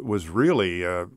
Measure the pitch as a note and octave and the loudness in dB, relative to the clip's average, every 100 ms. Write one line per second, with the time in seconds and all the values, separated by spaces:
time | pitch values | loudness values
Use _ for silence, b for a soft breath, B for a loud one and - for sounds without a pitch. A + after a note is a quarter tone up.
0 | B2+ G#2 E2 F#2+ D#3 D3 F#2+ F2 F2 F2+ | -4 -4 -2 2 2 2 0 0 -2 -2
1 | F2 | -6